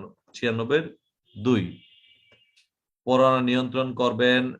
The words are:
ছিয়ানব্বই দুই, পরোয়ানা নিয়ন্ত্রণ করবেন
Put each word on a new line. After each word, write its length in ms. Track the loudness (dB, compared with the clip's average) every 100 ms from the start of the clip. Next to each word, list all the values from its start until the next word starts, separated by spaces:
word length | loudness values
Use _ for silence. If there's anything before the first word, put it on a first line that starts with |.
| -12 _ _ -6
ছিয়ানব্বই 440 | -4 -2 -2 -2 -2 -14 _ _ _ -6
দুই, 260 | 0 0 0 -8 _ _ _ _ _ _ _ _ _ _ _ _ 0
পরোয়ানা 340 | 4 4 4 2
নিয়ন্ত্রণ 400 | 0 -2 -4 -4 -2
করবেন 420 | -2 2 2 2 0